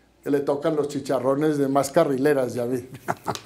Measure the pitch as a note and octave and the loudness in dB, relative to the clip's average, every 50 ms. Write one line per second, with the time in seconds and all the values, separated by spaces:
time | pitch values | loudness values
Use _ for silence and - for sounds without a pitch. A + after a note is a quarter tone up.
0 | _ _ _ _ - C#3+ C#3+ C#3 C#3 C#3+ C#3+ C#3+ - E3 D#3 D3 C#3 - - C3+ | _ _ _ _ -4 0 0 0 0 0 -2 0 0 -2 0 0 -2 -2 -4 -6
1 | B2+ - C#3+ B2+ A#2 C3 C#3 C#3 D3+ D#3 D3+ C#3+ C#3 C3+ C3+ C#3 C3+ - - E3+ | -4 -2 -2 0 2 0 0 2 2 0 2 2 0 2 2 2 2 2 4 2
2 | E3 C#3+ C#3 B2 C3+ D3+ D3 C3+ B2+ A#2+ A2 B2 A#2+ B2 B2+ A#2+ - - - - | 4 4 2 2 2 2 4 2 0 -2 -2 -4 -4 -2 -4 -4 -6 -8 -16 -12
3 | - - - - - - - - - | -6 -6 -6 -6 -6 -8 -8 -6 -6